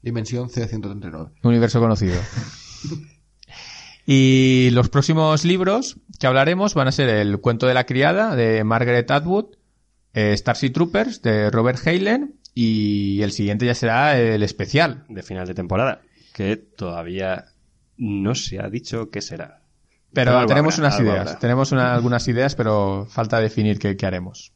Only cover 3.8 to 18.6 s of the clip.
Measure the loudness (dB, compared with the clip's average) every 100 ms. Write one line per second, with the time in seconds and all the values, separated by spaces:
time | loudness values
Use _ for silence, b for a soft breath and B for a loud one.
3.8 | B B 2 4 6 6 6 6 6 4
4.8 | 4 2 2 2 2 2 2 0 0 -2
5.8 | -4 -12 _ -4 2 4 2 2 0 0
6.8 | 0 2 2 2 2 0 0 2 2 2
7.8 | 0 0 2 2 0 0 2 2 2 0
8.8 | 2 0 2 -2 0 -2 -4 _ _ _
9.8 | _ _ _ -2 0 0 -2 -2 -2 0
10.8 | 0 0 -2 -4 -2 0 0 2 0 0
11.8 | -2 0 0 -2 -4 -12 _ -2 0 0
12.8 | 0 -2 -2 -2 -4 -2 -4 -2 -2 -2
13.8 | 0 0 2 2 2 0 -2 -4 -2 0
14.8 | 0 -2 _ -18 -12 -10 -8 -8 -4 0
15.8 | 0 -4 _ b b -6 -4 -4 _ -12
16.8 | -10 -8 -8 -6 -4 -6 -10 _ _ _
17.8 | _ _ -6 -2 -2 -2 -6 -10